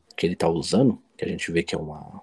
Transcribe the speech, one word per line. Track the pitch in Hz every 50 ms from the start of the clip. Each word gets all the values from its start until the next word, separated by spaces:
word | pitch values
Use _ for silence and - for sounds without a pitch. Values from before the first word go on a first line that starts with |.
| _ _ _
que | - -
ele | 85 90
tá | - - 87
usando, | 82 80 - - - 101 135 127 - - - _ _
que | - -
a | 87
gente | 87 78 - -
vê | 82 82 82
que | - -
é | 80
uma, | 80 78 76 76 73 - - 98